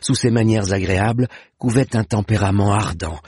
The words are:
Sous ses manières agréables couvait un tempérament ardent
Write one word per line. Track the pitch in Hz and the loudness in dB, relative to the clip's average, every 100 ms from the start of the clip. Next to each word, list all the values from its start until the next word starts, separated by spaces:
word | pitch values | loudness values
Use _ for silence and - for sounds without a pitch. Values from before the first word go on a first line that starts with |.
Sous | - 127 | -2 0
ses | 123 | 2
manières | 117 110 110 98 | 2 2 2 0
agréables | 98 95 95 107 117 127 - - - | -2 0 0 0 0 -4 -6 -20 -6
couvait | 123 117 131 113 | 0 0 0 -2
un | 104 | -2
tempérament | - 101 107 98 98 101 | -2 0 0 2 2 2
ardent | 101 104 82 82 80 | 2 -2 -6 -8 -10